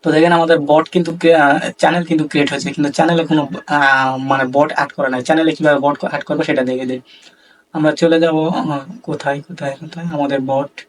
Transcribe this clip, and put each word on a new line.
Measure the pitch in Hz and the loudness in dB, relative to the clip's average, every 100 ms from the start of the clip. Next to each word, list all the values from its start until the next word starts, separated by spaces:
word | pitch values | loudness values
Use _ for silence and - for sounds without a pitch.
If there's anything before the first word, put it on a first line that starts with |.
তো | 165 151 | 2 4
দেখেন | 170 170 | 6 4
আমাদের | 165 160 143 | 4 2 4
বট | 151 165 | 2 4
কিন্তু | 180 165 165 | -2 -2 0
ক্রি-, | 165 165 | 4 6
আহ, | 139 143 - - | 4 2 -2 0
চ্যানেল | 156 170 165 | 0 0 -2
কিন্তু | 165 143 | -2 0
ক্রিয়েট | 143 147 | 0 0
হয়েছে, | 135 131 143 | -2 -6 -2
কিন্তু | 143 139 | -2 0
চ্যানেলে | 165 170 160 | 2 2 2
কোনো, | 156 139 185 - 147 | 0 0 -8 -4 2
আহ, | 139 135 131 131 135 | 2 2 0 -2 -2
মানে | 135 131 139 | -2 0 0
বট | 151 160 | 0 0
অ্যাড | 147 - | -4 -4
করা | 135 | -4
নাই। | 127 123 | -4 0
চ্যানেলে | 160 160 156 | 0 0 0
কীভাবে | 151 143 143 | 0 2 0
বট | 143 - | -2 -6
অ্যাড | 143 - | -6 -6
করবো | 151 156 | -4 -2
সেটা | 143 127 | -2 -2
দেখে | 127 127 | -4 -6
দিই। | 127 _ - - _ _ _ _ 160 | -8 _ -20 -20 _ _ _ _ -2
আমরা | 151 151 | 0 2
চলে | 170 165 | 2 4
যাবো, | 165 156 160 180 | 2 0 -2 -2
আহ, | - 143 139 220 - | -4 -6 -8 -16 -10
কোথায়, | 143 147 139 - | -6 -4 -6 -10
কোথায়, | 175 139 135 | -10 -10 -10
কোথায় | 160 170 170 151 | -14 -10 -6 -4
আমাদের | 143 135 131 | -2 -2 -2
বট | 135 143 - | -2 -4 -12